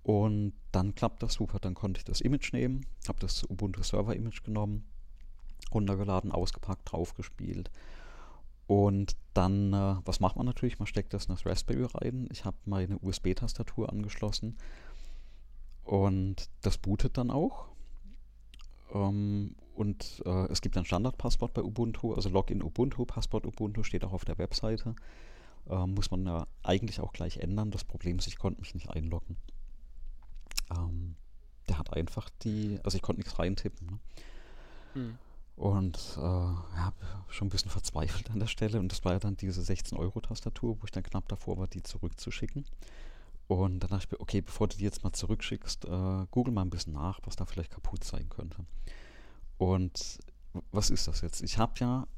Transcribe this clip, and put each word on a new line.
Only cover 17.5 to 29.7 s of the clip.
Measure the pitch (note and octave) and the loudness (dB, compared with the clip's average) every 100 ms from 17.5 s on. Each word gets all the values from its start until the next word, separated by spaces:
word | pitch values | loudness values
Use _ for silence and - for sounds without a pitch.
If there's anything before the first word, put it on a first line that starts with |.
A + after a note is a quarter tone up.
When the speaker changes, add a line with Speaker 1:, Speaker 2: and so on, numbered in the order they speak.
| - - - - - - - - - - - - - - | 0 -10 -10 -10 -10 -10 -14 -16 -18 -18 -14 -14 -14 -6
Speaker 1:
Ähm, | G2+ G2 G2+ G2+ G2+ G2+ - - | 2 2 4 2 2 0 -6 -14
und, | - G#2 - - - | -2 0 0 -6 -4
äh, | - F#2 - | 0 2 2
es | - | 2
gibt | - F#2+ | 2 2
ein | |
Standardpasswort | E2 F#2 B2 A#2+ A#2+ - A2+ | 2 2 2 2 6 6 6
bei | - | 0
Ubuntu, | G2+ A2 A#2 A#2 A#2 | 0 2 0 2 0
also | A2 F#2+ | 2 4
Login | F#2 - - | 4 4 2
Ubuntu, | E2+ - C3+ - | 0 2 2 2
Passwort | B2 - - A2 | -2 0 2 2
Ubuntu, | G#2+ - G#2+ G#2+ | 0 -2 -2 2
steht | - F#2 | 2 2
auch | F#2+ | 0
auf | F#2+ | 0
der | - D#2+ | 0 0
Webseite. | F2 - A2 A2+ A#2 A#2 - - - - - - - | 0 0 0 0 -2 -4 -10 -14 -16 -16 -16 -14 -2
Ähm, | F#2 F2+ | 0 2
muss | G2 - | 2 4
man | F#2 | 2
ja | F#2 E2+ - - | 2 0 -2 -4
eigentlich | - F#2+ A2+ - | 2 4 2 -2
auch | - | -4
gleich | - E2 - | -2 -4 -2
ändern. | F2 G2+ G#2+ | 0 0 0
Das | G2 | -2
Problem | - - F2+ F2 | -2 -2 0 0
ist, | - | 0
ich | - | 0
konnte | G2 - | -2 -2
mich | - | -6
nicht | E2 - | -8 -4
einloggen. | D#2+ D#2+ E2 - F2 - - - | -2 -2 -2 -2 -6 -6 -8 -8